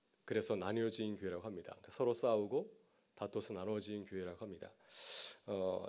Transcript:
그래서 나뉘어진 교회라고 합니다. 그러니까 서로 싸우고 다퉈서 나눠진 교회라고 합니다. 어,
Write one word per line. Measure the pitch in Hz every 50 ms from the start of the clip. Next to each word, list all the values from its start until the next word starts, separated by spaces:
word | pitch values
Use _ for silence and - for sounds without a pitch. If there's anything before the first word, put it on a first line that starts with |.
| _ _ _ _ -
그래서 | - 107 110 104 - 110
나뉘어진 | 98 90 98 110 113 113 113 - - 110 107 104
교회라고 | 95 98 92 87 87 101
합니다. | 110 98 87 82 - -
그러니까 | - - -
서로 | - - 131 120 117
싸우고 | - - 120 113 107 104 104 123 151 208 - - - _ _ _ _ _ _ -
다퉈서 | - 101 101 - 110 98 - 107
나눠진 | 90 92 104 107 104 98 104 104 104 95
교회라고 | - 98 95 90 87 87 - 110
합니다. | 104 90 - - - - _ - - - - - - - - - - - - -
어, | 107 104 95 92 92 92 92 95